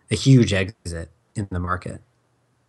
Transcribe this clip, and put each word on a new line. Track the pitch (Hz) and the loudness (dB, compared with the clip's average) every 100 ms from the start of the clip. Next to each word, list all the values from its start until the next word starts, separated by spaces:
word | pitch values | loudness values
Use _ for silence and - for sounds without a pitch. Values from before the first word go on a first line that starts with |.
| - | -8
a | - | -2
huge | 135 131 104 | 6 6 6
exit | 95 95 - - 82 82 _ _ - | 0 -4 -8 -12 -12 -12 _ _ -10
in | 101 | -8
the | 90 | -6
market. | 90 92 - - _ _ _ _ _ _ | -4 -6 -8 -16 _ _ _ _ _ _